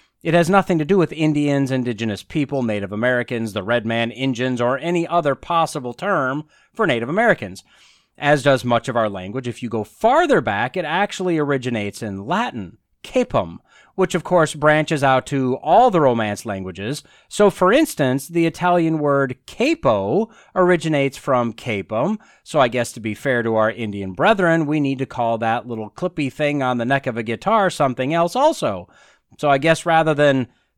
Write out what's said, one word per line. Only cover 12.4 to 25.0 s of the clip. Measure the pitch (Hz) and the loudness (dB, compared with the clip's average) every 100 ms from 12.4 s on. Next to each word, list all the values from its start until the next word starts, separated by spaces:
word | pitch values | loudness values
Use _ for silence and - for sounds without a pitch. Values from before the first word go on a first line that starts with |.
| 240 120 92 - _ _ | -4 -6 -12 -14 _ _
capum, | - 254 240 123 87 87 _ _ _ | -6 -4 0 -2 -2 -8 _ _ _
which | - 185 | -2 -2
of | 180 | -2
course | - 180 156 | 0 2 2
branches | 151 151 151 151 151 | 2 2 2 0 0
out | 135 131 - | 2 2 0
to | 139 127 127 | -2 -2 -2
all | 151 190 254 | 4 6 6
the | 180 | 4
Romance | 139 117 107 104 113 | 4 2 0 -4 -6
languages. | 98 92 90 104 147 - _ _ | -8 -8 -8 -8 -8 -12 _ _
So | - 202 | 2 2
for | - 185 | 4 4
instance, | 254 320 - 135 135 - | 4 2 0 0 0 -2
the | 170 165 | 0 0
Italian | - 180 175 165 160 | 0 0 2 2 0
word | 147 139 135 127 - | 0 2 0 -4 -14
capo | - 277 330 131 107 98 160 226 - _ | -4 -2 0 2 2 0 0 -2 -8 _
originates | - 180 175 156 147 139 - | 0 2 2 0 0 0 -4
from | - 127 117 | -2 0 0
capum. | 107 127 104 90 110 156 214 - _ | -6 -6 -6 -4 -2 -2 -4 -8 _
So | - 156 | -4 0
I | 127 | 2
guess | 120 120 | 2 -4
to | - | -6
be | 110 | -8
fair | 104 143 123 | -4 -2 0
to | 113 | 2
our | 110 110 | 2 0
Indian | 104 110 101 95 | -2 -8 -6 -8
brethren, | 92 180 214 175 165 147 | 0 2 4 2 2 0
we | 156 | 0
need | 139 | -2
to | 131 | -2